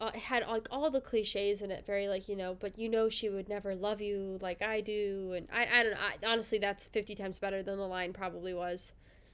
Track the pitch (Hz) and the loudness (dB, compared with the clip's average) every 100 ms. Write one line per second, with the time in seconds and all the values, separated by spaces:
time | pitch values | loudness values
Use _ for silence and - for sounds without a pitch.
0 | 226 - - 254 214 220 220 254 311 269 | -6 -4 2 2 2 0 -2 0 2 2
1 | 262 226 208 202 202 202 202 190 - 202 | 2 0 2 2 2 0 -2 -6 0 0
2 | 202 190 190 196 185 185 202 202 226 220 | 2 -2 -2 -4 -4 -4 -6 -4 0 4
3 | 220 220 220 196 190 208 202 185 202 208 | 4 2 -2 -2 -4 -4 -4 -2 -2 -2
4 | 208 202 196 190 185 175 208 220 214 208 | -2 -2 -2 -4 -4 -2 0 0 0 0
5 | 208 196 190 180 - 226 240 240 226 202 | 0 -2 -2 -4 -2 0 6 6 6 4
6 | 202 - 220 226 220 220 202 196 - 220 | 0 0 2 2 2 2 2 0 -2 -2
7 | 208 208 196 185 196 196 190 196 196 185 | -2 -6 -6 -4 -2 -2 -2 -2 -2 -2
8 | 180 185 190 175 180 180 175 180 - - | -2 -2 -6 -4 -4 -2 -2 -2 -6 -12
9 | - - - | -20 -20 -20